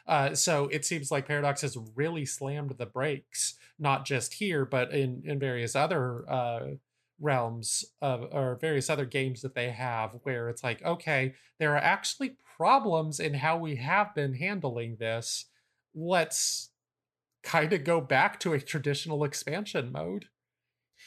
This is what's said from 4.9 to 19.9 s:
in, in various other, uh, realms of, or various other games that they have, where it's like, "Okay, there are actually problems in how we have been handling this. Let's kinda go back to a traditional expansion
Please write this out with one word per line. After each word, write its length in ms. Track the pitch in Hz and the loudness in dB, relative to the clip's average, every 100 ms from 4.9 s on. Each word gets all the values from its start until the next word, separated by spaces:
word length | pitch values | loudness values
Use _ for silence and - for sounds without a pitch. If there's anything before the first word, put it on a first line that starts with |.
in, 300 | 143 131 127 | 2 0 -2
in 140 | 151 143 | -4 -2
various 360 | 135 123 117 | 0 -2 0
other, 560 | 135 165 165 127 120 - | 2 2 2 0 -4 -4
uh, 360 | 131 120 117 131 139 _ _ _ _ | -2 0 -2 -6 -10 _ _ _ _
realms 680 | 147 131 117 117 107 - - - | 0 2 0 -4 -4 -4 -4 -4
of, 260 | 143 123 - | -2 -2 -2
or 240 | 143 131 127 | 0 0 0
various 340 | 160 143 131 | 0 0 2
other 160 | 147 127 | 0 0
games 340 | 139 131 123 | 0 0 -2
that 140 | 131 | -6
they 160 | 127 123 | -4 -4
have, 480 | 117 127 113 110 120 | -2 -2 -2 -4 -6
where 260 | 139 123 117 | -4 -4 -4
it's 140 | 117 | -4
like, 200 | 127 113 | -4 -2
"Okay, 500 | 165 175 - 139 131 - _ - | -2 -2 2 2 2 -4 _ -2
there 140 | 156 | 2
are 60 | 147 | 4
actually 580 | - 196 - - 269 - _ - | 4 2 -2 -4 -6 -8 _ 0
problems 640 | 180 269 214 160 156 147 | 6 6 6 2 2 -2
in 140 | 160 | -2
how 220 | 143 156 170 | 0 2 2
we 200 | 160 127 | 0 -4
have 360 | 135 190 208 | 2 2 2
been 220 | 156 139 | 0 -2
handling 640 | 127 185 202 143 117 117 110 | 0 -2 -2 -2 -4 -6 -4
this. 500 | 113 113 - - - _ _ _ _ | -2 -2 -4 -6 -8 _ _ _ _
Let's 760 | 156 170 185 160 - - - - _ _ _ _ _ _ _ | -8 2 4 4 0 -2 -2 -8 _ _ _ _ _ _ _
kinda 340 | - 165 156 180 | 0 2 4 2
go 220 | 143 165 | 2 0
back 400 | 135 135 196 - | 4 4 4 2
to 120 | 175 | 0
a 80 | 143 | 0
traditional 600 | - 156 143 139 165 147 | -2 -4 -2 -2 -2 -2
expansion 680 | 147 - - 170 208 170 123 | -2 -4 -6 -6 -4 -4 -4